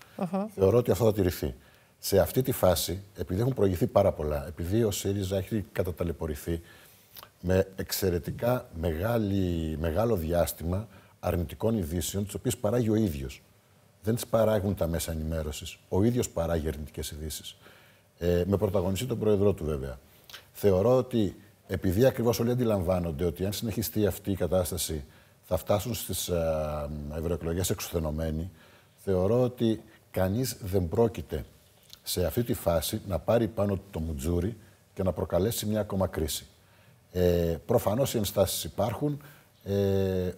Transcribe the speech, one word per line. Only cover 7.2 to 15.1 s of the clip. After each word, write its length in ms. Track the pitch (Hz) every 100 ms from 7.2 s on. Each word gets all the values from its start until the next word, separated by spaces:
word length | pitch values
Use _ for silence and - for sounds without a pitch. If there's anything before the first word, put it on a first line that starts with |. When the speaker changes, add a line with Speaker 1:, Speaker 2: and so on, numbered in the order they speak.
| - _
Speaker 2:
με 260 | 90 92 - -
εξαιρετικά 920 | 92 - 98 87 - 73 117 135 - 82
μεγάλη, 960 | 85 78 104 120 104 98 92 85 80 78
μεγάλο 360 | 82 80 117 107
διάστημα 720 | 80 85 82 - 82 92 113 - - _
αρνητικών 580 | - 85 87 - 110 113
ειδήσεων, 480 | 78 87 - 98 101
τις 80 |
οποίες 240 | - 127 113
παράγει 320 | 104 120 110
ο 60 | 107
ίδιος. 460 | 107 71 65 - _ _ _ _ _ _
Δεν 120 | - 117
τις 120 | -
παράγουν 480 | 113 107 107 98 92
τα 120 | 82
μέσα 240 | 82 -